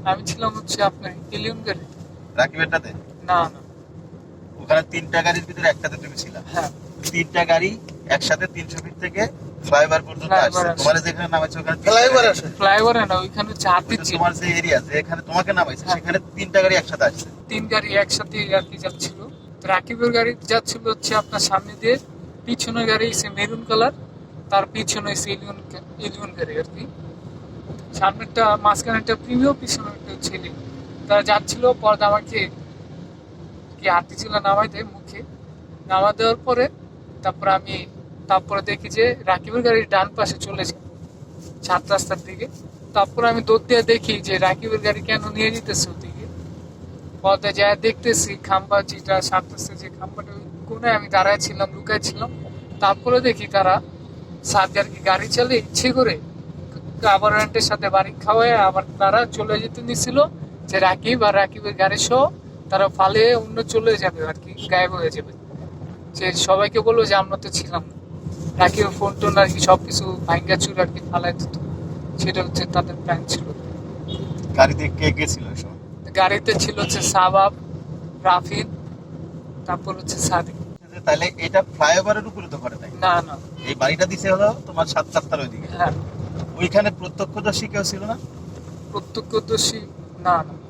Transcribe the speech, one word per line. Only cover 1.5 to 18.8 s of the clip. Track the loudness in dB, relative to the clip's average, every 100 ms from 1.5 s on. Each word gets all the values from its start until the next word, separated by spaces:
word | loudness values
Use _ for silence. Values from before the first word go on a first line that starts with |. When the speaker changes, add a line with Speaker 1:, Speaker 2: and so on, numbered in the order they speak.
| -6
Speaker 1:
গাড়ি। | -8 -8 -10 -18 -18 -18 -8
Speaker 2:
রাকিবেরটাতে? | 0 0 0 -2 -2 -4 -14 -16 -14
Speaker 1:
না, | 0 2 2
না। | -4 -20 -20 -20 -20 -18 -20 -20 -20 -18 -18
Speaker 2:
ওখানে | 2 2
তিনটা | 2 -8 -2 0
গাড়ির | 2 -2
ভিতরে | -6 0 2
একটাতে | 2 -6 -8
তুমি | -12 -12
ছিলা? | -12 -14 -6
Speaker 1:
হ্যাঁ। | -4 -4 -8 -18 -10 -4
Speaker 2:
তিনটা | -2 0 0
গাড়ি | 4 4 2 -4 -14 -16 -2
একসাথে | -2 0 0 -2
তিনশো | -6 -10 -10
ফিট | -12 -8
থেকে | -6 -2 -4 -4 -16 -12
ফ্লাইওভার | 2 4 6 2
পর্যন্ত | 0 -10
Speaker 1:
ফ্লাইওভার | 2 4 4
Speaker 2:
আসছে। | 2 0
Speaker 1:
আসছে। | 2
Speaker 2:
তোমার | 4 4
যেখানে | 0 -4 0
নামাইছে | 0 0 -4
ওখানে | -4 0
তিনটা | 6
Speaker 3:
ফ্লাইওভার | 8 8 8
Speaker 2:
গাড়ি। | 6 4
Speaker 3:
আসে। | -4 2
Speaker 1:
ফ্লাইওভারে | 6 6 6 4 2
না, |
ওইখানে | 0 -2 -6 -6
হচ্ছে | -2 2
Speaker 2:
ওই |
Speaker 1:
হাতিঝিল। | 2 2 -4
Speaker 2:
যে | -2 0
তোমার | 0
যে | 0 -2
এরিয়া, | 0 2 2
যেখানে | 2 -4 -2 -8
তোমাকে | -2 0 2
নামাইছে, | 2 2 -2
Speaker 1:
হ্যাঁ। | -2
Speaker 2:
সেখানে | -2 0 -2
তিনটা | -4 -8 2 4
গাড়ি | 6 4
একসাথে | 0 2
আসছে। | 2 0 -14 -16 -8
Speaker 1:
তিন | -6 -2
গাড়ি | -2 2 0
একসাথে | 2 -2 -4 -6 0 0
আর |
কি | 0
যাচ্ছিল। | -10